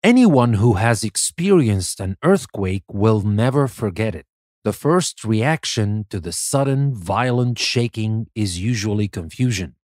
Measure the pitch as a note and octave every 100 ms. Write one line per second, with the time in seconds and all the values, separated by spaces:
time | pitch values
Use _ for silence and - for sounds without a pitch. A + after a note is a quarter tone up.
0 | G#3 B3 A#3 C3+ A#2+ G#2+ A#2 G2 A2+ A2+
1 | A2 - - - F#3 F#3 A#2 G2 F2 -
2 | F#2+ F#2+ D#3 F#3+ - - F#2+ F#2+ _ G2
3 | A2 A2 G#2 G#2 B2 C#3 C3 - G#2+ E2+
4 | A2 E2 - _ _ _ G#2+ G#2 D3 F3
5 | - - A2 A2 B2+ D#3+ - - G#2 G#2+
6 | G2+ G2 F2 - - C#3 C#3 C3+ C#3+ A#2
7 | E2+ G#2 B2+ B2 B2 A#2 - B2 A#2+ -
8 | A2 A2 A2+ - G#2 F2 G#2+ A#2 G#2+ G#2
9 | G#2 - D#2+ - B2+ G2+ F2+ _